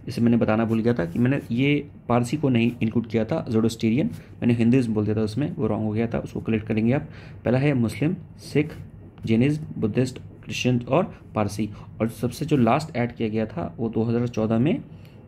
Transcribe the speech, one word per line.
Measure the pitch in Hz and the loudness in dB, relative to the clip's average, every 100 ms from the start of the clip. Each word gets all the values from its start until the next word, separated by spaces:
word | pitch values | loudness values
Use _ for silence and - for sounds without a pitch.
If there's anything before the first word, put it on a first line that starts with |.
| - | -6
जैसे | 110 | 0
मैंने | 117 117 | 4 4
बताना | 113 110 | 4 2
भूल | 110 113 | 2 2
गया | 113 | 2
था | 120 170 | 0 -2
कि | 123 | 0
मैंने | 123 139 - | 2 0 -2
ये | 117 139 143 - - - | 0 2 0 -2 -12 0
पारसी | 120 123 151 | 2 2 0
को | 143 | 2
नहीं | 117 117 120 | 4 2 2
इंक्लूड | 113 117 113 | 0 0 0
किया | 113 | -2
था, | 110 165 - | 0 -2 0
ज़ोरोस्ट्रियन, | 110 113 - 113 120 226 - - - | 2 2 0 0 2 0 -6 -16 -2
मैंने | 117 | 0
हिंदुइज्म | 117 117 131 117 | 4 4 4 4
बोल | 107 | 0
दिया | 104 107 | 0 0
था | |
उसमें, | 107 120 151 - | -2 -2 -4 -2
वो | 110 | -2
रॉन्ग | 104 | 0
हो | 110 | -2
गया | 107 113 | -2 -2
था, | - | -2
उसको | - - | -6 -8
करेक्ट | - 113 107 | -2 -2 0
करेंगे | 110 113 | 0 2
आप। | 143 156 - - - | 0 -2 -16 -18 -4
पहला | - 127 | 0 2
है | 147 | 2
मुस्लिम, | 131 110 - 147 185 - - | 2 0 0 -2 -2 -8 -18
सिख, | - 139 151 - - - - - 107 | -2 0 0 -6 -16 -18 -20 -10 0
जैनिज्म, | 113 135 151 - - | 4 4 2 -4 -4
बुद्धिस्ट, | 110 113 127 - - - | 0 0 -2 -4 -16 -18
क्रिश्चियन | - - 123 123 120 | -10 -2 0 0 2
और | 147 202 - - | 0 0 -8 -6
पारसी। | 110 101 - 107 - - - | -2 -2 -2 -6 -6 -16 -4
और | 113 | -4
सबसे | - 120 - 156 | -2 -6 -4 0
जो | 143 | 4
लास्ट | 113 139 156 123 | 4 4 0 -4
ऐड | 117 | -4
किया | - 113 | -2 -2
गया | 110 110 | -2 -2
था | - 170 - | -4 -8 -4
वो | 113 | -2
दो | 113 | 0
हज़ार | 117 117 120 | 0 0 0
चौदह | 117 110 113 | -2 0 4
में | 143 269 - - - - | 4 2 -4 -18 -20 -20